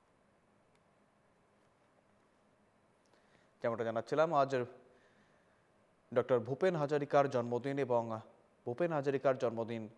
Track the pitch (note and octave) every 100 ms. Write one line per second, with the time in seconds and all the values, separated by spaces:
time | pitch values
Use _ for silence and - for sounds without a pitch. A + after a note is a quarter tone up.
0 | _ _ _ _ _ _ _ _ _ _
1 | _ _ _ _ _ _ _ _ _ _
2 | _ _ _ _ _ _ _ _ _ _
3 | _ _ _ - _ _ A#2+ A#2 A2+ A2+
4 | - D3 E3 D3+ C3+ C3+ B2 - - _
5 | _ _ _ _ _ _ _ _ _ _
6 | - A#2+ A#2 B2 A2 C#3 F#3 E3+ C#3+ D3
7 | C#3+ C#3+ C#3 B2+ A#2+ A#2+ C#3 C#3 B2 A#2+
8 | A#2 A2 - - _ _ - A#2+ E3+ D#3
9 | C#3 C3+ C#3+ B2+ B2+ A2+ A2 A#2 G#2+